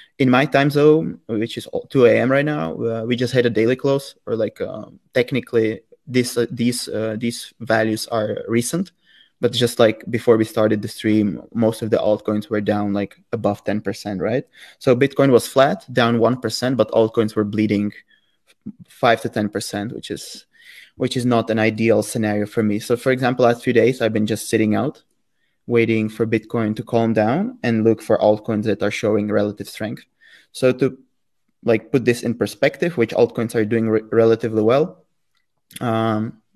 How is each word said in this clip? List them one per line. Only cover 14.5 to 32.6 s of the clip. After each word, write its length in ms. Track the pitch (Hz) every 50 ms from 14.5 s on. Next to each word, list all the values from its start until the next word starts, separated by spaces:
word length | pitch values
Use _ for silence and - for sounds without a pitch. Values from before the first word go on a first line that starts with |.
| _ - - - - _
So 160 | - 143 127
Bitcoin 360 | 120 139 139 - - 139 139
was 160 | 127 117 - -
flat, 380 | - 135 131 147 - - - - 123
down 260 | 127 120 117 117 117
one 220 | 113 110 123 127
percent, 340 | - 110 - - - 127 135
but 160 | 117 110 -
altcoins 440 | - 110 113 110 - 120 110 107 -
were 100 | - 110
bleeding 480 | 104 101 104 107 104 104 101 104 104 - - - _ _ _ _ _ _ _ _ _ _ _ _ - - - - -
five 340 | - - - 123 117 113
to 80 | - 120
ten 180 | - 117 104 101
percent, 460 | - 101 - - - 104 101 117 -
which 180 | - - -
is, 340 | - - - - - - - _ _ _ _ - - - - - _
which 200 | - 127 127 -
is 100 | 131 120
not 240 | 123 123 117 113 -
an 100 | 110 113
ideal 440 | 110 113 110 107 113 113 107 104 104
scenario 440 | - - 123 110 107 104 104 104 104
for 160 | - 120 110
me. 160 | 107 104 104
So, 180 | - - 123 117
for 140 | - 135
example, 340 | 131 127 131 120 127 127 127
last 180 | 117 120 120 -
few 80 | 131
days, 300 | 123 117 110 120 131 -
I've 100 | 120 113
been 160 | 110 113 107 104
just 220 | 113 104 - -
sitting 260 | - 110 110 107 107
out, 280 | 98 107 147 - - _ _ _ _ _ _ _ _ _ _ _ _ _ -
waiting 420 | 120 117 113 113 113 110 110 107
for 180 | 107 - 120 113
Bitcoin 480 | 117 117 113 - - 120 113 107 107
to 80 | 107 120
calm 300 | - - 117 117 113 113
down 460 | 110 107 107 123 170 202 247 - - -
and 220 | 123 113 110 107
look 160 | 113 110 104
for 160 | - - 113 -
altcoins 460 | - 107 107 107 - - 113 107 104
that 200 | 110 101 - -
are 80 | 104
showing 400 | - - - 107 107 107 104 104
relative 380 | 104 107 104 104 101 104 98 -
strength. 340 | - - 107 104 127 - - _ _ _ _ _ - - _ _
So 220 | _ - - 127 127
to, 240 | 127 139 131 123 - _ _ _ _ _ _ _ _ _ _ _ _ -
like, 300 | 117 117 107 - - -
put 100 | 135 110
this 200 | 120 120 120 -
in 100 | 120 110
perspective, 640 | - 107 101 - -